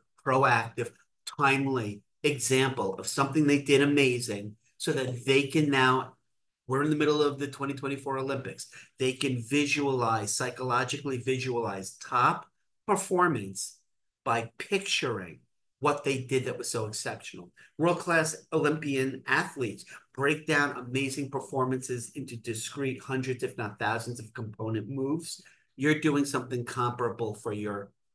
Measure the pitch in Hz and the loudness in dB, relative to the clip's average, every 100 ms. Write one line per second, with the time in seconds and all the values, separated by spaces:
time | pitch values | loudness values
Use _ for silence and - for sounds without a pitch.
0 | _ _ 143 135 131 117 113 - 113 _ | _ _ 2 4 6 4 0 -4 -6 _
1 | _ _ - - 139 135 135 127 107 101 | _ _ -10 2 4 4 2 0 -2 -8
2 | _ _ 147 131 117 131 135 131 95 - | _ _ 0 2 4 4 4 2 0 0
3 | - - 131 156 143 143 139 139 143 143 | 0 0 2 4 4 4 6 6 6 6
4 | 135 123 117 101 104 - _ - - 143 | 4 2 -2 -6 -8 -14 _ -8 -2 -2
5 | 127 120 135 135 139 160 147 135 131 131 | -2 -2 4 4 4 4 4 6 6 4
6 | 123 - _ _ _ _ - 131 147 151 | 0 -12 _ _ _ _ -4 0 2 2
7 | 151 151 143 131 139 - 139 135 139 139 | 2 4 2 0 -6 -6 -6 -4 -6 -6
8 | 139 135 131 131 92 - - - - - | -4 -4 -2 -4 -6 -12 -16 -18 -14 -2
9 | 131 131 139 123 110 143 143 147 143 127 | 0 0 -2 -2 0 2 2 2 2 2
10 | 117 113 104 - 123 - 127 120 131 139 | 2 0 -2 -2 -4 -4 0 0 0 -4
11 | 139 123 123 131 123 120 110 98 95 - | -4 -4 -2 -2 0 -2 -2 -4 -10 -12
12 | - 127 135 180 - _ _ _ - 190 | -2 2 2 2 -6 _ _ _ -2 -2
13 | - 180 175 123 98 95 - - _ _ | 0 2 2 2 -4 -8 -10 -12 _ _
14 | _ _ 131 117 117 - - 196 196 - | _ _ -2 -2 -2 -10 -4 -2 0 -2
15 | 135 107 87 78 _ _ _ - 143 143 | 0 -4 -8 -14 _ _ _ -2 0 0
16 | 143 131 123 131 123 120 120 120 107 110 | -2 -2 0 0 0 -6 -6 -4 -4 -6
17 | 123 - - - 87 _ - - 165 170 | -8 -8 -12 -16 -18 _ -14 0 0 0
18 | 180 165 160 - - 160 147 156 156 135 | 2 2 2 -4 -2 2 2 0 0 0
19 | 135 127 - 139 180 139 113 95 - - | 0 -4 0 0 0 -4 -6 -6 -16 -20
20 | _ - 139 151 - 147 143 120 123 131 | _ -2 0 0 2 2 2 -2 -4 -4
21 | 135 127 131 131 - 135 127 131 131 123 | -2 -4 -6 -6 -4 -2 0 0 -4 -6
22 | 113 143 123 117 120 110 - 143 135 127 | -8 -12 -10 -10 -8 -6 -6 -4 -4 -4
23 | - 127 131 123 127 - 107 - 107 113 | -4 -4 -2 -4 -6 -6 -8 -2 -2 -2
24 | 117 120 110 - 110 - 110 110 98 139 | -6 -10 -12 -10 -10 -8 -4 -4 -4 -4
25 | 135 165 - - - _ _ - 143 151 | -2 -4 -6 -14 -16 _ _ -2 0 2
26 | 156 143 143 135 120 123 117 127 120 120 | 2 2 0 -2 -4 -6 -6 -2 -2 -2
27 | 120 113 113 104 113 104 104 101 98 _ | -4 -2 -6 -6 -6 -6 -6 -6 -10 _
28 | _ | _